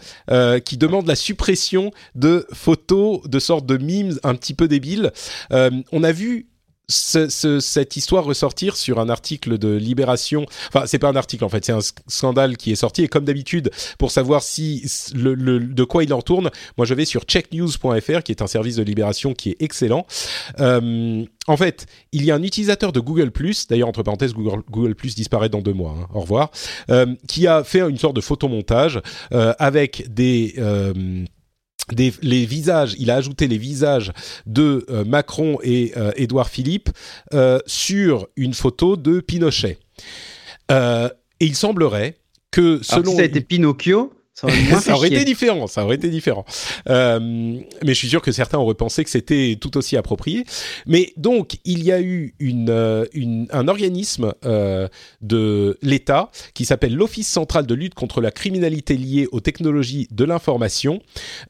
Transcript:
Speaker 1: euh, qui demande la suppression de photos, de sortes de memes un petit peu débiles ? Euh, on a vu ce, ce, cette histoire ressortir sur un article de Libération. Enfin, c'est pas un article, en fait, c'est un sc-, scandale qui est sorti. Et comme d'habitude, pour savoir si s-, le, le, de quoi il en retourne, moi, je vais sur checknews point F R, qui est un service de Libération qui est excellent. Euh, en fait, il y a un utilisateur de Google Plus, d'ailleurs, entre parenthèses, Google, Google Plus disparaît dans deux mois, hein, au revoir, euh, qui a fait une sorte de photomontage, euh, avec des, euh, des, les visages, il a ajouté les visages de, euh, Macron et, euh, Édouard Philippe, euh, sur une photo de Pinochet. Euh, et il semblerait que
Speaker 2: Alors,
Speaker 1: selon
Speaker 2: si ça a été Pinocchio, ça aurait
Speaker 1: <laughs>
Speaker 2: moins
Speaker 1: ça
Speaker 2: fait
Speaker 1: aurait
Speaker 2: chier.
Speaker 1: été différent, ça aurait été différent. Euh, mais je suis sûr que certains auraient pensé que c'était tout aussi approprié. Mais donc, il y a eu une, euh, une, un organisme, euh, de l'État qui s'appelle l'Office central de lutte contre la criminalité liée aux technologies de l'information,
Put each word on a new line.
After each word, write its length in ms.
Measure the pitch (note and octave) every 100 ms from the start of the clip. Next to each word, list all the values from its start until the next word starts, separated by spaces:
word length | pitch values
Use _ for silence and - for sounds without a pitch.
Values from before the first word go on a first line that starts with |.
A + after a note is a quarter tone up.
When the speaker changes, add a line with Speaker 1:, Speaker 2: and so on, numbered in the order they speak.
| - - -
Speaker 1:
euh, 300 | B2 A#2+ B2
qui 160 | - B2
demande 320 | D#3 G3 E3+
la 80 | C#3
suppression 760 | - G3 - F3+ - F#3 G3+ - - B2
de 300 | D3+ F3 -
photos, 720 | - - E3 - F#3+ G#3+ F#3+ D3
de 100 | C3+
sortes 260 | - D#3+ C3
de 120 | C3
memes 400 | D3 G3 G3 C#3+
un 120 | C#3 B2+
petit 180 | -
peu 140 | C3+ E3
débiles ? 440 | C#3+ C3+ G#3 F#3 - - - -
Euh, 160 | C3 B2+ B2+ -
on 100 | D#3+
a 80 | E3
vu 220 | E3 A3+ A#3 - _ _ _ -
ce, 400 | - - D#3+ D#3
ce, 300 | - D#3 C#3+
cette 360 | - D3 C#3 D3
histoire 300 | - F#3+ D3
ressortir 500 | C#3 C#3+ - F#3+ -
sur 240 | - A#2
un 100 | A2+
article 480 | A#2 - D3 A#2 A2
de 120 | G#2+
Libération. 760 | G#2 A2 B2 B2+ B2 - D3+ D3 - -
Enfin, 180 | C#3 B2+
c'est 140 | C3+
pas 100 | C#3+
un 60 | C3+
article, 280 | - A#2 G#2+
en 40 |
fait, 140 | G#2+ G#2
c'est 60 |
un 80 | A2
sc-, 160 | G#2+ - -
scandale 500 | - C3 B2+ C3+ A#2+
qui 140 | A2
est 40 | G#2+
sorti. 280 | A2+ -
Et 40 | E3
comme 160 | D#3 C#3+
d'habitude, 460 | C#3 C3 F3 C3 - - -
pour 140 | C3
savoir 320 | - B2+ D3
si 380 | - - D#3 C#3+
s-, 280 | C#3 - - C3
le, 180 | C3
le, 260 | C3 B2+ B2
de 240 | A#2+ B2+
quoi 200 | B2 F3
il 100 | D3
en 40 | B2+
retourne, 320 | - F3+ E3 - - -
moi, 80 | A#2
je 80 |
vais 120 | C3 D#3
sur 180 | A#2
checknews 460 | - - - E3 E3+ -
point 200 | C3 A2+
F 80 | -
R, 140 | E3
qui 80 | -
est 100 | G#2+
un 60 | G2+
service 280 | A2+ A#2 A2+
de 80 |
Libération 500 | G#2 G#2 G#2 G#2 C#3
qui 180 | B2+ G3
est 100 | -
excellent. 440 | D#3 - A#2+ C#3 - - - - - C3
Euh, 640 | C3 B2 A#2 A#2 A#2 A2 A2+ - -
en 100 | D3
fait, 280 | F3+ - - - _
il 140 | D3+ D3+
y 60 |
a 40 | D3+
un 80 |
utilisateur 480 | F#3+ G#3+ G#3 G3+ G3
de 80 | C3
Google 320 | A#2 D#3+ C3+
Plus, 360 | - E3 G#3 -
d'ailleurs, 200 | A#2 A#2+
entre 140 | A2+
parenthèses, 300 | G#2+ G2+ C3
Google, 280 | A2 G#2+ G2+ -
Google 260 | A2 A#2 G#2+
Plus 200 | C3+ A2
disparaît 340 | A2 A#2 A2
dans 120 | G#2
deux 120 | G2+
mois, 220 | F#2+ E2 D#2
hein, 80 | F2
au 80 | G2+
revoir, 300 | F2 A2+ D3+ - - - -
euh, 140 | B2 B2 B2 -
qui 200 | D#3 F3
a 160 | D#3+
fait 160 | - F#3
une 160 | F3 C3
sorte 180 | D#3 B2+
de 60 |
photomontage, 800 | - C#3+ C#3 A2+ - A#2 D#3 A#2 - - -
euh, 200 | B2 A2+ A#2
avec 540 | C#3+ D3 C#3+ - A#2+
des, 400 | A2 B2+ A#2+ A2 -
euh, 360 | G#2+ G2+ G2 F#2 F#2 F#2 F2+ _ _ _ _ - -
des, 220 | A#2 B2+ -
les 240 | C#3+ B2+ A2+
visages, 500 | D3+ D#3 E3 B2+ -
il 140 | A#2
a 40 | C3
ajouté 340 | C3+ C3+ C#3+
les 80 | A2
visages 560 | B2+ C#3 D3 C3+ F#2+ - - - A2
de, 400 | A2 D3+ C3+ B2+
euh, 140 | A2+
Macron 540 | G#2 D3 - - D#3 C#3+
et, 280 | B2+ B2 A#2 B2
euh, 140 | G#2 C3+
Édouard 320 | A#2+ B2+ A#2+
Philippe, 400 | - C3 G3 - - - - -
euh, 260 | D3 C3 C3 -
sur 600 | - - G3+ F#3 A#2+ F#2 -
une 160 | B2+
photo 420 | B2 C3 - F3 F#3+
de 240 | C#3+ F3
Pinochet. 600 | - E3+ D#3+ - G2+ E2+ _ - - - - - - - -
Euh, 380 | C3+ A#2+ A#2 B2 - _ -
et 40 | D#3+
il 100 | C3+
semblerait 600 | G#3 F#3+ D3 G2+ B2 - _ _ -
que 240 | - E3+ D3+
Speaker 2:
Alors, 80 | -
Speaker 1:
selon 260 | E3+ F3+
Speaker 2:
si 40 | F3
ça 60 |
a 20 | E3
été 160 | D3
Pinocchio, 720 | - F3+ D3+ C3 E3 G3+ C#4 _ _ -
ça 120 | C3
aurait 140 | B2+
Speaker 1:
<laughs> 80 | C3
Speaker 2:
moins 100 | F#3
Speaker 1:
ça 20 |
Speaker 2:
fait 100 | -
Speaker 1:
aurait 140 | C#3 E3+
Speaker 2:
chier. 80 | C#4
Speaker 1:
été 80 | C#4
différent, 420 | B3 A#3+ F3+ A2
ça 180 | - G#2
aurait 100 | C#3+
été 140 | E3+
différent. 340 | D#3+ - G2+ - - - - -
Euh, 300 | B2+ B2 A2+ A#2 A#2 A#2 A#2+ - -
mais 60 | D3+
je 40 |
suis 160 | B2+ B2
sûr 100 | D#3+
que 120 | C#3+
certains 260 | A#2+ B2 D3
auraient 160 | A2+
pensé 300 | G#2+ A2+ -
que 60 | D3+
c'était 480 | B2 - D3 B2+ G#2+
tout 160 | C#3 C#3
aussi 180 | - B2+
approprié. 480 | - G2+ D3+ G#3+ B3 - - - -
Mais 260 | E3+ F3+ -
donc, 400 | G#3 A#3+ D#3+ - -
il 180 | F3
y 80 | E3
a 100 | F#3
eu 320 | F3+ F3+ D3 -
une, 320 | C3+ B2 A#2
euh, 340 | A2+ A2+ A2 A#2
une, 320 | D3+ A#2+ A2+ A#2
un 160 | C#3+ C#3
organisme, 640 | G3+ F#3+ F3+ G#3 - A2 -
euh, 440 | B2 G#2+ G2 F#2+ F#2+ - - -
de 560 | G#2+ A2+ G#2+ G2+ G2+ -
l'État 480 | C#3 C3+ - C#3+ G#3 - - -
qui 100 | A#2+
s'appelle 300 | C3 B2 C3+
l'Office 320 | A3 A3 G#3
central 400 | F3+ D#3 E3 B2+
de 80 | B2
lutte 180 | F3+
contre 280 | - A#2 -
la 100 | A2
criminalité 640 | - G3 F#3 E3+ D#3 - C3+
liée 300 | C3 C#3 C#3
aux 80 | A#2
technologies 680 | D3+ - D#3+ D3 B2 C#3 -
de 140 | G#2+
l'information, 760 | D3 E3+ - A#2+ G#2+ - C3+ F#3+ - - - - -